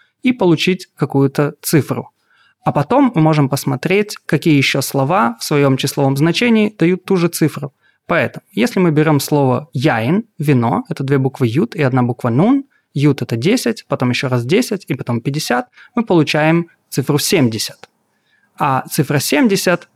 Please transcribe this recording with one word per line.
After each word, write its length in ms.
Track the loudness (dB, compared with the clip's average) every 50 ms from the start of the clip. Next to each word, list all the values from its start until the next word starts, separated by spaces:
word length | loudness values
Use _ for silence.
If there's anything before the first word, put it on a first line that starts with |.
| _ _ _ _ -2
и 100 | -2 0
получить 540 | 2 2 2 2 2 2 0 -2 -2 -4 -12 _
какую-то 580 | -6 -4 -2 0 2 0 2 2 0 -2 -2 -4 -8 -6
цифру. 480 | 0 0 0 0 0 -2 -6 -8 -10 _ _ _ _ _ _ _ _ _ _ -6
А 80 | -4 -2
потом 380 | -2 -2 0 2 2 2 2 2
мы 40 | 2 2
можем 260 | 2 4 2 2 0
посмотреть, 680 | 0 -2 -4 -4 -4 -4 -2 0 0 0 0 -2 -6 -16 _
какие 300 | -4 -4 -2 2 2 2
еще 240 | 2 2 2 0 -2
слова 560 | -4 -2 -2 -2 0 0 0 0 0 0 -2 -4
в 40 | -6
своем 320 | -2 0 2 2 2 2
числовом 400 | 0 -2 -4 -2 0 0 0 0
значении 560 | 2 0 0 0 0 0 2 2 2 2 0 0 0
дают 260 | 0 0 0 0 -2
ту 120 | -2 0
же 120 | 0 0 0
цифру. 440 | 0 0 -2 -2 -2 -4 -10 -12 -12 _ _ _ _ _ _
Поэтому, 380 | -4 -2 -2 -2 -2 -4 -10 -18 _ -4
если 260 | -2 -2 0 0 2
мы 120 | 2 2 2
берем 260 | 2 2 2 2 0
слово 500 | 0 0 0 0 2 2 0 0 -2 -6 -4
яин, 520 | -2 0 0 0 0 0 0 0 -2 -2 _ _ -6
вино, 460 | 0 2 2 2 2 0 0 -2 -4 -6
это 140 | -8 -6 -4
две 160 | 0 0 0
буквы 300 | 0 0 -2 -2 -2 -2
«ют» 260 | 0 0 -2 -2 -2
и 80 | -2 -2
одна 200 | 0 2 2 0
буква 260 | 0 -2 -4 -2 -2
«нун», 360 | 2 2 4 4 2 2 0 _ _ _ _ _ -4
ют — 280 | 0 2 2 2 0 -2
это 140 | -6 -4
десять, 500 | -2 0 0 0 0 0 -2 -4 -6 -6 -6
потом 220 | -4 -2 0 0
еще 180 | -2 -2 -2 -2
раз 160 | -2 -2 0
десять 400 | 0 0 0 0 0 -4 -8 -6 -6
и 60 | -8
потом 260 | -6 -6 -4 -4 -4 -4
пятьдесят, 460 | -4 -6 -4 -4 -4 -2 -4 -4 -6 _ -20 -20 -10 -4
мы 100 | -4 -2
получаем 640 | 2 2 2 2 2 2 0 2 2 2 0 0 -4 _ _ _ _
цифру 280 | -6 -4 -2 0 0 0
семьдесят. 680 | 0 0 2 2 2 2 0 -2 -8 -8 -12 -16 -20 -20 _ _ _ _ _ _ _ _ _ _ _ _ _ -4
А 240 | -2 -2 -2 -2 -4 -4
цифра 300 | -2 -2 -2 0 0 -2
семьдесят — 680 | -2 0 0 2 2 2 2 0 0 0 0 0 -2 -8 _